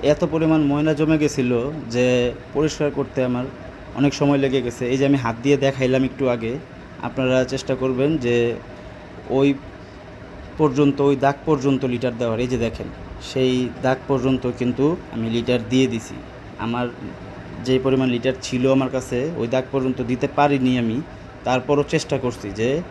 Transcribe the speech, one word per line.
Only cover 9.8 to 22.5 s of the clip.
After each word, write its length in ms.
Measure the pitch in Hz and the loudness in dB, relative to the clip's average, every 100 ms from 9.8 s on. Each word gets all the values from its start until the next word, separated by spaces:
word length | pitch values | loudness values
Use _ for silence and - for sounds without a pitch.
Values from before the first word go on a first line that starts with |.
| - - - - - - - - | -18 -18 -18 -18 -18 -16 -16 0
পর্যন্ত, 400 | 151 135 143 139 143 | 2 6 4 4 2
ওই 80 | 135 | 4
দাগ 120 | 139 139 - | 2 0 0
পর্যন্ত 340 | 147 135 135 131 | 2 2 2 0
লিটার 200 | 120 123 117 | 0 -2 -2
দেওয়ার। 180 | 120 110 | -2 0
এই 60 | 123 | 0
যে 60 | 123 113 | 0 -2
দেখেন, 220 | - 95 - - - - | -4 -10 -10 -14 -14 -6
সেই 220 | 131 131 127 123 - | 0 2 2 0 -2
দাগ 160 | 131 131 - | 0 0 0
পর্যন্ত 320 | 135 127 131 123 - | 0 2 0 -2 -2
কিন্তু 240 | 123 123 143 175 - | -2 2 0 0 -6
আমি 120 | 117 113 117 | -6 -2 0
লিটার 240 | 117 123 107 | 2 0 2
দিয়ে 140 | 127 131 | 4 4
দিছি। 240 | 117 - - - - - - | 0 -6 -14 -14 -16 -18 -10
আমার 220 | 113 120 123 117 - - - - - - 120 | -4 -2 -4 -6 -12 -12 -14 -14 -14 -8 0
যে 80 | 131 | 2
পরিমাণ 240 | 131 131 131 | 4 2 2
লিটার 220 | 120 127 131 - | 0 -2 -4 -4
ছিল 180 | 127 131 135 | 0 4 4
আমার 140 | 127 131 | 2 -2
কাছে, 220 | - 123 147 175 | -2 -2 -2 -4
ওই 60 | 117 | 0
দাগ 100 | 131 127 | 0 0
পর্যন্ত 260 | 135 131 127 120 | -2 -2 -2 -2
দিতে 160 | 123 135 - | -2 0 2
পারিনি 340 | 143 139 127 127 | 4 4 2 2
আমি। 140 | 117 117 165 - - - - | 0 -2 -6 -14 -16 -8 0
তারপরও 380 | 127 127 143 143 | 0 2 0 2
চেষ্টা 240 | 160 - 135 | -2 -2 -2
করছি 240 | 127 117 101 | -2 -6 -10